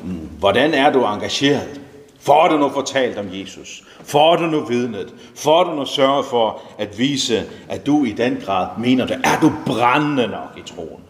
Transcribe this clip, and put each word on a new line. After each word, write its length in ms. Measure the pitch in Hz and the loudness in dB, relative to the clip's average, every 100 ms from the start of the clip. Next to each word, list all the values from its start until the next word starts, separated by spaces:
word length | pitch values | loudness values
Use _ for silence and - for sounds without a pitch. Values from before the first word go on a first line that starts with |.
mm, 260 | 90 87 76 76 | -10 -10 -12 -2
hvordan 340 | 98 101 147 | 0 2 2
er 180 | 143 139 | 2 2
du 140 | 135 113 | 2 0
engageret? 760 | 104 101 - 139 131 92 - - - - _ | -2 -6 2 4 4 -4 -12 -18 -20 -20 _
Får 280 | - 147 170 | 4 6 6
du 100 | 156 | 4
nu 120 | 143 | 0
fortalt 480 | 139 135 139 123 101 | -2 -2 0 -2 -4
om 80 | 98 | -10
Jesus? 500 | 95 95 - - - - - - | -10 -14 -16 -18 -20 -20 -20 -2
Får 300 | 143 156 170 | 4 4 4
du 100 | 170 | 0
nu 200 | 156 117 | -2 -2
vidnet? 420 | 120 123 104 90 - - - | -2 -2 -6 -12 -14 -20 -6
Får 280 | 143 160 | 2 4
du 120 | 180 156 | 2 -2
nu 100 | 131 | -6
sørget 400 | - 135 139 131 | 0 2 2 0
for 360 | 120 110 101 - - | 0 0 -2 -14 -10
at 200 | 101 92 | -10 -2
vise, 440 | 131 139 - 107 82 - - | -2 -2 -2 -2 -2 -12 -12
at 160 | 98 - | -8 0
du 200 | 147 127 | 2 2
i 60 | |
den 260 | 104 120 135 - | 0 -2 -2 -2
grad 220 | 196 - - | -2 -2 -2
mener 280 | 120 127 107 | 2 2 0
det? 140 | 87 | -2
Er 160 | - - | 0 2
du 100 | 156 - - | 2 0 -4
brændende 600 | 117 120 139 147 143 110 | 0 2 2 0 0 -2
nok 300 | 87 - - | -4 -12 -16
i 40 | - - | -18 -14
troen? 260 | 80 65 - | -14 -16 -20